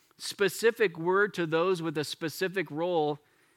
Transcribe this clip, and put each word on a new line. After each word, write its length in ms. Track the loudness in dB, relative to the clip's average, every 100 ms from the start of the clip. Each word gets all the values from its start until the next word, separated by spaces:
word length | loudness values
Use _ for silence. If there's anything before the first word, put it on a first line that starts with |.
| _ _
specific 800 | -10 -2 -2 2 2 2 0 0
word 340 | 0 2 2
to 140 | 0 0
those 340 | 2 2 0
with 160 | -2 -4
a 80 |
specific 680 | -4 -6 -8 -4 -4 -2 -4
role 480 | -4 0 2 0 -2 _ _ _